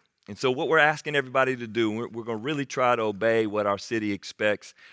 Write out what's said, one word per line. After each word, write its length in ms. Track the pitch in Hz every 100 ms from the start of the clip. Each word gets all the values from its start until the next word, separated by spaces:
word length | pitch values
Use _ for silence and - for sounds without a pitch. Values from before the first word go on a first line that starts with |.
| _ _ -
And 100 | 104
so 140 | 131
what 160 | 127 135
we're 100 | 156
asking 380 | 151 147 151 147
everybody 400 | 127 131 131 127
to 100 | 117
do, 240 | 107 113
we're, 180 | 107 117
we're 160 | 113
gonna 140 | 113 110
really 300 | 127 147 135
try 280 | 135 127 120
to 60 |
obey 460 | 110 98 113 113 110
what 180 | 104 101
our 140 | 101
city 320 | - 113 104
expects. 640 | 98 - - 107 101 - - -